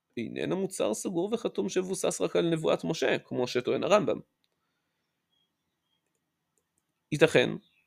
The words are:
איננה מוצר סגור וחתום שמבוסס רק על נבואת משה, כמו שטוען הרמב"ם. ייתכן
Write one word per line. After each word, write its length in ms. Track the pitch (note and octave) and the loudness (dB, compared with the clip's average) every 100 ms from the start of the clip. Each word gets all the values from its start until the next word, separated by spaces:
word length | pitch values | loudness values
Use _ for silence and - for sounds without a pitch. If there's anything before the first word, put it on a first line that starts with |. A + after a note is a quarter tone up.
| _ - | _ -10
איננה 380 | F#2+ B1 D#2 F3 | -8 -4 -4 -2
מוצר 380 | F#3+ - G3+ | -4 -2 -2
סגור 360 | G#3+ A3 E3+ F#3+ | -2 -4 -4 -2
וחתום 360 | A#3 - - G3 | -2 -4 -4 -2
שמבוסס 520 | F#3 F#3 F#3+ - F3 | -2 -2 -2 -2 -2
רק 140 | F3 F3 | 0 0
על 140 | E3+ | 2
נבואת 340 | E3 D#3 F3 | 2 2 0
משה, 360 | E3 D#3+ C3 - | 0 -2 0 0
כמו 280 | - B2+ B2 | -2 -4 -2
שטוען 360 | B2 B2 A2+ | -2 0 0
הרמב"ם. 360 | A#2+ F#3+ C#3 - - _ _ _ _ _ _ _ _ _ _ _ _ _ _ _ _ _ _ _ _ _ _ _ _ _ _ _ - | 2 2 2 -2 -6 _ _ _ _ _ _ _ _ _ _ _ _ _ _ _ _ _ _ _ _ _ _ _ _ _ _ _ -4
ייתכן 380 | D3 D#3 C3+ A#2 A2 _ _ | 4 6 6 4 0 _ _